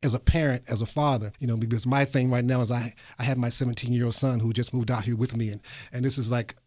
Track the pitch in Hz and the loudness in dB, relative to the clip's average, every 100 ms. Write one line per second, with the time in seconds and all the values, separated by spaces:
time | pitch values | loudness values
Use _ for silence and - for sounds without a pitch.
0 | 143 113 - 165 151 123 - 107 113 147 | -2 2 2 2 2 0 -2 -2 -2 0
1 | 147 127 104 - 123 113 113 117 123 139 | 2 2 -2 -4 -2 -2 0 0 2 2
2 | 139 139 127 123 123 127 113 120 117 - | 2 2 2 2 2 2 0 -2 -4 -10
3 | - - 123 127 120 - 123 117 120 123 | -20 -6 -2 0 0 0 -2 -2 0 0
4 | 120 - 135 123 113 117 120 127 113 120 | 2 0 0 2 0 0 -2 -2 -2 -2
5 | 107 113 123 117 110 104 - - - 123 | -2 0 -2 -2 -4 -6 -14 -18 -10 -4
6 | 131 127 117 120 113 - | -2 0 0 -2 -4 -10